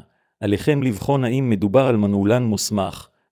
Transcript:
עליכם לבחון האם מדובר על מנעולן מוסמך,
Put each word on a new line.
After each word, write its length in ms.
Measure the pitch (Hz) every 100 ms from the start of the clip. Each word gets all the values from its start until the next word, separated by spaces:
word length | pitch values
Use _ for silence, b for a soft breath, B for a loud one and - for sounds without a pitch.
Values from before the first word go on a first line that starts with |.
| - _ _ -
עליכם 420 | 104 101 147 143
לבחון 420 | 127 101 - 139
האם 260 | 127 131 127
מדובר 360 | 101 104 127 131
על 100 | 110
מנעולן 460 | 101 101 101 123
מוסמך, 680 | 117 101 - 104 92 - - _ _